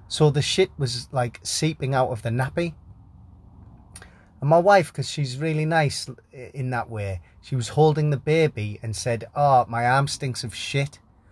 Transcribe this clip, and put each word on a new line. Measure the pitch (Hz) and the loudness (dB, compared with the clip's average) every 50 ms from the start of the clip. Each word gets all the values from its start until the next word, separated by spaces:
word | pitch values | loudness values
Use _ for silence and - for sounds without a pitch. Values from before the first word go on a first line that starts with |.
| - | -16
So | - - - 156 151 | -6 0 4 4 4
the | 135 151 | 4 2
shit | 139 - - - 190 190 - | 0 0 2 2 2 0 0
was, | - 139 120 123 120 - - | -4 -4 -4 -4 -6 -10 -6
like, | - 131 123 120 - - - | -4 -2 -2 -4 -6 -10 -8
seeping | - - - 151 160 156 - 147 127 139 | -6 -4 -2 -2 -2 -2 -2 -4 -2 2
out | 127 131 - | 2 2 0
of | 123 107 - | -2 -4 -4
the | 117 | -4
nappy. | 113 123 123 131 - 170 175 170 156 - - - - - - - - - - - - - - - - - - - - - - - - - - - - - - _ _ - | -2 -2 -2 -2 -2 -4 -4 -4 -6 -12 -20 -20 -20 -20 -20 -20 -20 -20 -20 -20 -20 -20 -20 -20 -20 -20 -20 -20 -20 -20 -20 -20 -20 -20 -20 -20 -20 -20 -20 _ _ -4
And | 135 143 | 2 4
my | 160 | 4
wife, | 170 175 202 202 196 156 - | 6 6 8 6 6 6 2
'cause | - - 131 | -4 -8 -8
she's | - - 156 147 127 123 | -6 -4 -4 -4 -4 -4
really | 135 151 165 156 156 156 | -4 -4 -2 -2 0 0
nice | 156 165 165 151 135 - - - 135 123 - _ _ - | 2 2 2 2 0 -2 -4 -10 -12 -16 -20 _ _ -20
i-, | 139 123 95 - | -18 -18 -14 -10
in | 139 127 127 | -8 -6 -4
that | 127 117 - - | -4 -4 -6 -6
way, | 113 107 101 98 95 87 - - _ - | -6 -6 -6 -6 -6 -8 -10 -16 _ -20
she | - - 139 | -10 -6 -4
was | 127 117 - | -4 -4 -2
holding | - 147 156 156 147 156 151 151 | 2 4 4 4 4 2 0 0
the | 147 | -2
baby | - - 151 156 165 160 143 - 110 104 104 101 - | -2 0 0 2 2 2 2 0 -4 -8 -8 -8 -8
and | - 110 104 | -8 -8 -6
said, | - - 127 117 110 107 - - | -4 -4 -4 -4 -4 -6 -6 -2
"Oh, | 147 143 143 135 123 117 120 | 2 4 6 6 4 4 2
my | 120 117 120 | -2 0 2
arm | 120 131 139 143 | 2 2 2 2
stinks | 139 - - 143 131 117 - - | 0 -4 -6 -6 -6 -6 -6 -8
of | 113 - | -10 -10
shit. | - - - - 139 139 143 - - _ _ _ _ _ _ | -10 -8 -4 -2 -2 -2 -4 -8 -16 _ _ _ _ _ _